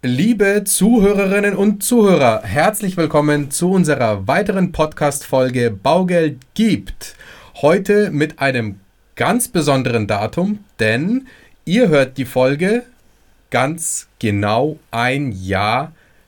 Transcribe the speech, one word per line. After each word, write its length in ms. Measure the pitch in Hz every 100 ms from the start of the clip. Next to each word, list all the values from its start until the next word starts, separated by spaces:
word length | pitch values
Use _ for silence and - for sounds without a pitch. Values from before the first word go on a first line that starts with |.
Liebe 600 | 131 123 208 220 196 202
Zuhörerinnen 880 | 202 - 196 240 196 202 190 202 202
und 300 | 190 202 202
Zuhörer, 580 | - 240 202 175 127 110
herzlich 540 | 101 107 180 214 196 185
willkommen 560 | 156 151 151 147 143
zu 180 | - 175
unserer 560 | 190 156 135 117 101 95
weiteren 460 | 156 208 190 180
Podcast-Folge 960 | - 101 - 147 139 - 131 131 127 120
Baugeld 680 | 98 135 170 185 175 160 127 _
gibt. 600 | - 220 165 - - - - - - - -
Heute 500 | 143 190 196 208 208
mit 300 | 147 151 -
einem 400 | 139 127 110 98 _ _ _
ganz 320 | - 123 226 -
besonderen 600 | 185 147 135 127 117 104
Datum, 500 | 101 107 - 190 208 - -
denn 480 | 110 117 170 254 269 - _ _
ihr 220 | - 175 226
hört 320 | 147 135 -
die 60 |
Folge 580 | 127 127 131 143 185 233 240 _ _ _ _ _ _
ganz 580 | 120 135 165 - - - _
genau 640 | 113 101 104 113 147 156 _
ein 400 | 117 120 139 143
Jahr 600 | 95 92 95 104 120 160 - _ _